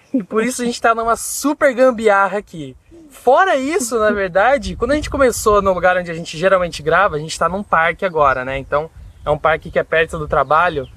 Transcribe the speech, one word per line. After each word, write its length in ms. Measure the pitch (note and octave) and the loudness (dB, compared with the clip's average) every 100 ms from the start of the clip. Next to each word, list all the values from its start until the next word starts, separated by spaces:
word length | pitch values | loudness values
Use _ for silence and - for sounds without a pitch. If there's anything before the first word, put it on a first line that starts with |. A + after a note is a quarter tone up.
| _ | _
e 80 | C4+ | -6
por 220 | F#3 A3 | -4 -2
isso 180 | A#3 B3+ | -2 -2
a 40 | A#3+ | -6
gente 140 | A#3+ | -2
tá 140 | A#3+ | 0
numa 220 | A3+ A3+ A3 | 0 0 -2
super 580 | - - C#4 D4+ D4 | -4 -4 -4 0 2
gambiarra 640 | A#3+ C4 A3+ A3 G3 G3 G3 | 4 2 4 2 4 2 -2
aqui. 380 | G3+ E3+ C#3 B2+ _ - D#4 | -8 -12 -14 -16 _ -20 -20
Fora 460 | - - C#4+ F#4+ D4 | -6 2 4 4 2
isso, 420 | C4+ F4 A3+ A#3 | 0 -2 -2 0
na 140 | G#3+ | 0
verdade, 640 | G#3 F#3+ F3 A3 C#4+ F#3+ F3 | 0 0 2 4 2 -2 -4
quando 160 | A#3+ | -2
a 40 | G3+ | -2
gente 140 | - | -2
começou 500 | C#4+ C4 - A3+ G#3 | 0 0 2 2 2
no 140 | G3 | 2
lugar 240 | F3+ F3+ F3+ | 2 2 0
onde 140 | F3 | -2
a 20 | |
gente 240 | E3 E3 D#3 | -8 -10 -2
geralmente 460 | F#3 F#3+ F3 D3 | 2 2 0 -6
grava, 320 | D3 E3 G3 D#3 | 0 2 2 0
a 40 | |
gente 200 | D#3 - | -8 -4
tá 100 | E3+ | -4
num 140 | F#3+ | -4
parque 420 | G#3 E3+ E3 E3 F#3 | -2 0 0 0 -2
agora, 400 | D#3+ C#3+ C3 B2+ | 2 2 2 -2
né? 140 | C3+ | -6
Então, 320 | C3 D3 D#3+ - - - - | -4 -4 -4 -10 -20 -10 -4
é 60 | |
um 80 | D3 | 0
parque 320 | D#3+ D#3+ F3 | 0 0 -2
que 80 | F3 | -4
é 40 | |
perto 360 | D#3 D#3+ E3 E3 | -2 0 -2 -4
do 80 | D3+ | -4
trabalho, 600 | D#3 C3+ D3+ F3+ D3+ B2+ | -2 2 2 2 -2 -8